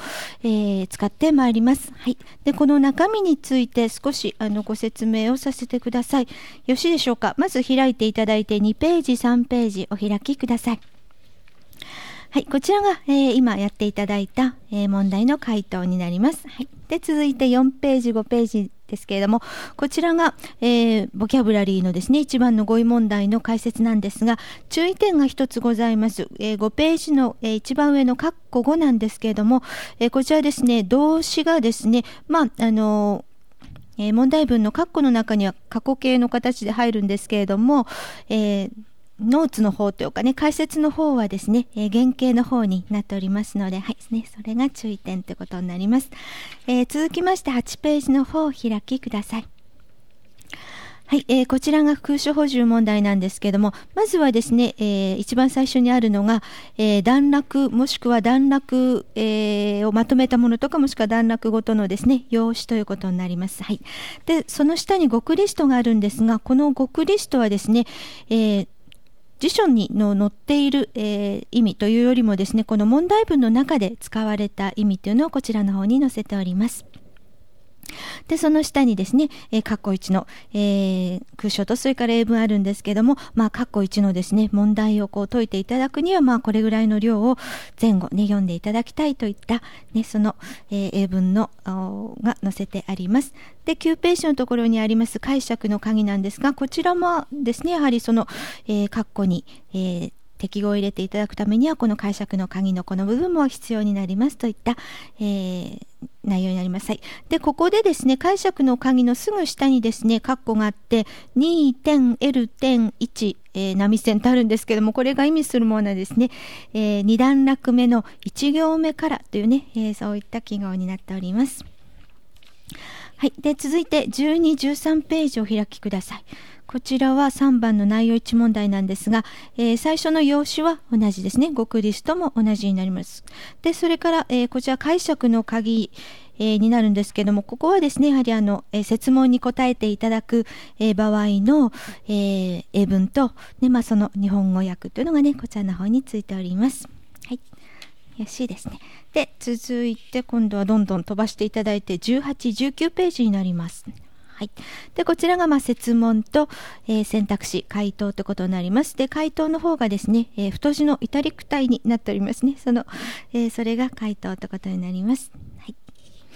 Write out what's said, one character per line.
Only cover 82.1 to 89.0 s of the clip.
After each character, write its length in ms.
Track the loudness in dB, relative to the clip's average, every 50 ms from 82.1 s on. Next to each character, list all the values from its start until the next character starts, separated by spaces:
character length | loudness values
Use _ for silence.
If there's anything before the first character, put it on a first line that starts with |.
| 2
英 100 | 2 2
文 140 | 2 2 2
あ 80 | 2
る 140 | 2 2 2
ん 20 | 0
で 100 | 0 -2
す 120 | -4 -4
け 100 | -2 0
ど 80 | 2 4
も、 140 | 4 4 2 -2 -4 -2
ま 120 | 0 0
あ、 40 | 0
括 160 | 0 -4 -6
弧 160 | -4 -2 -2 -2
一 180 | 0 0 2
の 120 | 2 2 2
で 100 | 0 -2
す 100 | 0 2
ね、 120 | 2 2 2 2
問 220 | 2 2 2 2
題 280 | 2 2 2 0 0 -2
を 60 | -4
こ 140 | -4 -6 -6
う 40 |
解 200 | -2 -2 -2 -2
い 20 | -2
て 100 | -2 -6
い 60 | -4
た 120 | -4 -2
だ 140 | -2 -2 -2
く 100 | -2 -2
に 140 | 0 2 2
は、 60 | 4
ま 140 | 4 4 4
あ、 40 | 2
こ 140 | 0 0 0
れ 100 | 2 2
ぐ 80 | 2
ら 120 | 2 2 2
い 40 |
の 140 | 2 2 2
量 200 | 2 2 2 2
を 160 | 2 2 0 0 -4 -8 -12 -12 -14 -16 -4 0 2
前 120 | 2 4
後 140 | 2 0 0 -2
ね、 120 | 0 0
読 160 | 2 2 0
ん 60 | 0
で 80 | -2 -2
い 60 | -4
た 120 | -4 -4 -2
だ 120 | -2 -4
き 80 | -4 -4
た 140 | -4